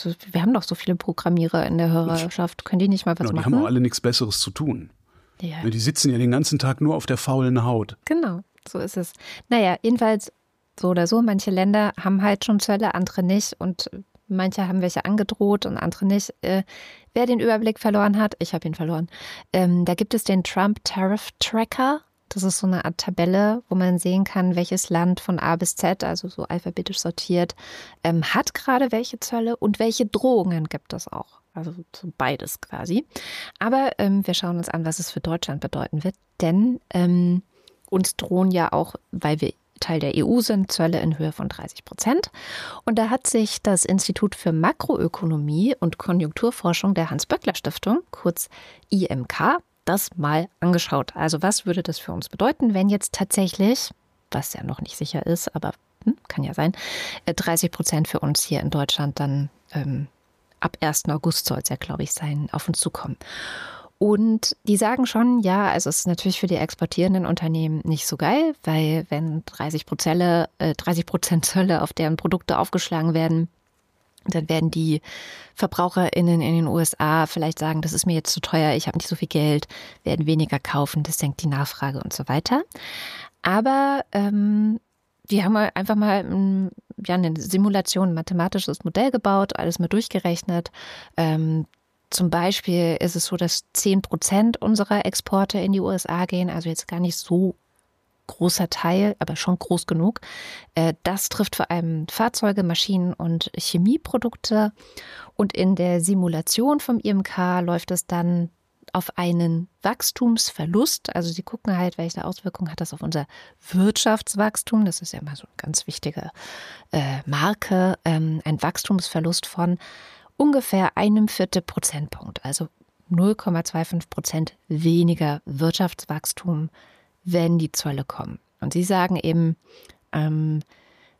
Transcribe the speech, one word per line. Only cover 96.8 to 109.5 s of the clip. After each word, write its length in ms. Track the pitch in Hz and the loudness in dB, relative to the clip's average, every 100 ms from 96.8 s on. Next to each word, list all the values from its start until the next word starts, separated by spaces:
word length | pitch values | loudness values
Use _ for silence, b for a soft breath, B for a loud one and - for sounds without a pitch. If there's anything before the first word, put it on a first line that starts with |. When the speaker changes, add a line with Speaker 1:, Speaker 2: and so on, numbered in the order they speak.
| - | -6
Speaker 1:
gar 100 | 170 | -2
nicht 180 | 175 - | -2 -2
so 380 | - 175 190 - _ _ _ _ _ _ - | 0 2 2 -2 _ _ _ _ _ _ -20
großer 420 | - 175 - 175 | -2 0 0 -2
Teil, 460 | - 170 185 208 - | -2 0 2 2 0
aber 160 | 160 160 | -4 -4
schon 220 | - 180 | -2 -2
groß 280 | - 175 - | 0 -2 0
genug. 340 | 160 185 - B B B B B | 0 2 0 B B B B B
Äh, 200 | - 165 160 | 0 0 0
das 240 | - 196 - | -2 -2 -2
trifft 260 | - 202 | -2 -2
vor 160 | - - | -2 -2
allem 360 | 175 165 160 165 | -2 -2 -2 -4
Fahrzeuge, 540 | - 226 - 208 202 | -2 0 2 0 2
Maschinen 480 | 180 170 - 190 180 | 0 0 0 0 0
und 400 | - 165 165 - - | -2 -2 -2 -2 -6
Chemieprodukte. 1160 | - 175 190 311 - 254 233 - - 214 214 B B B B B B - | -2 2 4 2 0 -2 -2 -6 0 2 2 B B B B B B -2
Und 160 | 202 | -2
in 240 | - 185 180 | 2 2 4
der 240 | 180 175 | 2 2
Simulation 800 | 170 190 180 160 - - 262 294 | 2 2 2 0 0 0 2 2
vom 180 | - 233 | 0 0
I 120 | 208 | 2
M 120 | 196 | 0
K 380 | 190 - 180 180 | 0 -2 0 0
läuft 320 | 175 170 - | 0 -2 -2
es 160 | 180 - | -4 -2
dann 420 | 175 170 175 170 - _ _ - | 0 2 2 0 -6 _ _ -8
auf 240 | 180 - - | -6 -6 -2
einen 520 | 175 175 170 | 0 2 2